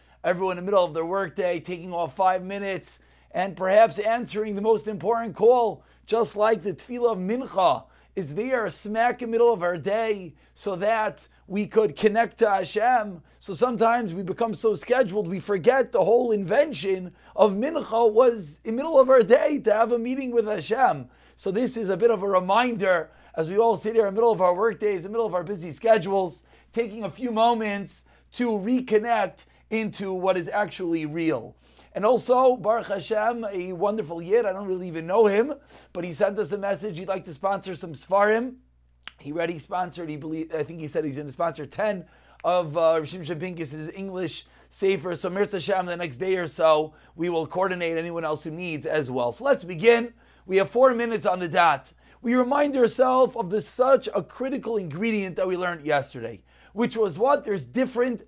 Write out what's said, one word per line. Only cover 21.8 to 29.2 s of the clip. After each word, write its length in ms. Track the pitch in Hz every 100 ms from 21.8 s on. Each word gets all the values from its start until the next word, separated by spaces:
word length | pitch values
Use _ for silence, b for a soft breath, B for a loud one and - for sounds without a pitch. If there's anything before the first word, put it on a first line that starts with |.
| 190
a 80 | 180
bit 140 | 233
of 120 | 208
a 60 | 202
reminder 840 | 185 185 214 254 208 190 170 - b b
as 140 | 160 165
we 80 | 202
all 220 | 226 196
sit 160 | 220
here 120 | 226 202
in 80 |
the 60 | 202
middle 100 | 233
of 120 | 180
our 120 | 180
work 240 | 180 226 -
days, 200 | 208 185
in 60 |
the 40 | 190
middle 180 | 233 220
of 80 |
our 80 | 180
busy 280 | 170 196 170
schedules, 720 | 131 226 220 185 196 180 - b b b
taking 300 | 233 226 226
a 60 | 196
few 200 | - 247
moments 760 | 220 233 226 214 202 180 - b b b
to 180 | - 240
reconnect 960 | 208 202 254 - 214 233 226